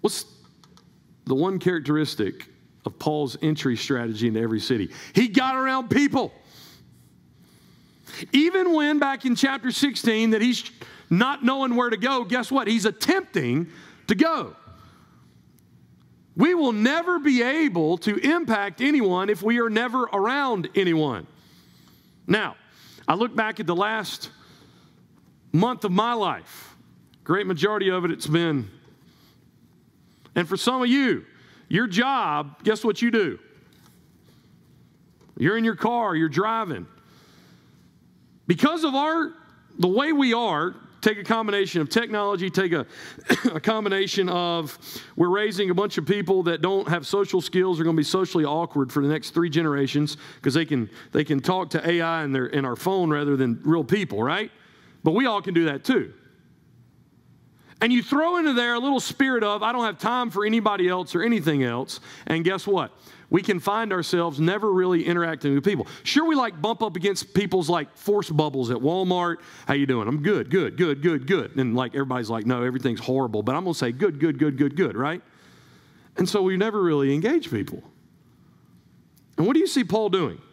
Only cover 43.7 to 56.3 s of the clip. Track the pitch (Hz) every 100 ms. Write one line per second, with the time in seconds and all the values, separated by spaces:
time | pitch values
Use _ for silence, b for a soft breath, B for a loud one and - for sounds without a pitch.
43.7 | 220 208 196 196 196 180 175 175 170 151
44.7 | - B B B - 175 190 214 190 196
45.7 | 175 208 - 147 202 175 190 170 165 175
46.7 | 196 190 170 143 202 190 185 - 185 185
47.7 | 165 165 160 143 190 180 170 147 151 170
48.7 | 147 139 147 139 156 - 165 170 147 160
49.7 | 143 139 147 151 - B B - 135 160
50.7 | 139 107 B B - 151 139 127 185 156
51.7 | 160 170 170 165 165 147 135 127 147 135
52.7 | 117 185 190 170 147 147 139 131 117 147
53.7 | 165 131 208 175 101 123 180 214 _ b
54.7 | b b b 156 180 262 202 175 170 160
55.7 | 139 - 247 - - -